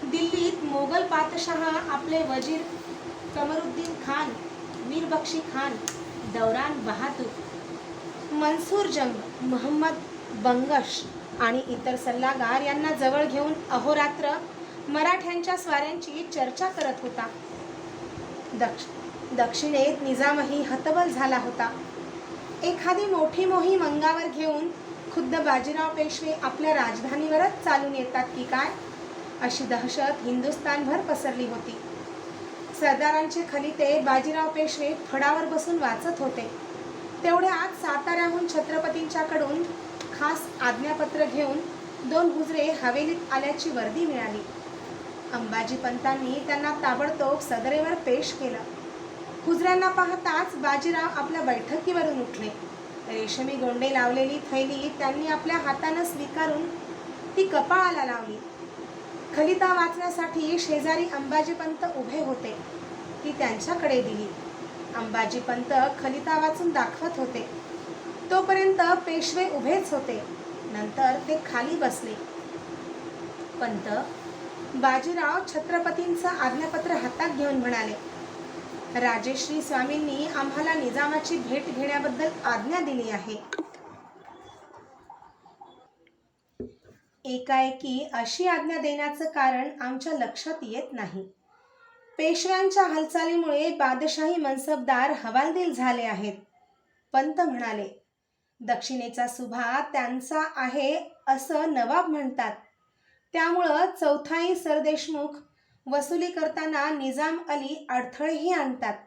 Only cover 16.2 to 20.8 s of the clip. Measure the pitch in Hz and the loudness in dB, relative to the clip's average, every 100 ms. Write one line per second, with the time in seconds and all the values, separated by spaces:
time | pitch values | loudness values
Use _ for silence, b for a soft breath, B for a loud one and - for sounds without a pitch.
16.2 | 339 311 262 254 370 370 285 254 254 226 | -6 -2 -2 0 -2 0 -2 -2 -6 -6
17.2 | - - - - - - - - - - | -8 -8 -12 -12 -10 -10 -10 -10 -10 -10
18.2 | - - - 233 233 - - - - - | -10 -10 -8 0 0 0 -10 -10 -12 -10
19.2 | - 247 240 - 302 285 277 311 277 254 | -6 0 2 2 0 4 4 4 0 4
20.2 | 285 294 269 285 269 254 | 4 4 2 0 0 0